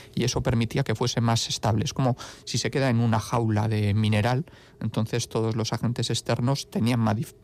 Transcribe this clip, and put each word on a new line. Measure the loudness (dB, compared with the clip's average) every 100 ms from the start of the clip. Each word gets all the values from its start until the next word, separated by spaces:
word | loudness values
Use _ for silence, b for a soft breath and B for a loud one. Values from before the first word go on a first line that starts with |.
| B
y | -2 -2
eso | 0
permitía | 0 0 0 -2
que | -2 0
fuese | 0 0
más | 2 2 0
estable. | -2 0 0 0
Es |
como | 0 0 0 B B -8
si | -4
se | -2
queda | 0 2
en | 4
una | 4 2
jaula | 0 0 2 2 0
de | 2 2
mineral, | 2 4 4 2 0 -2 B B B
entonces | -6 -2 -2 -2 -2
todos | -2 0 0
los | -2
agentes | -2 -2 -2 -2
externos | -2 -2 0 0 0 -2
tenían | -2 0 2
ma-, | 2 0
dif-, | -4 -10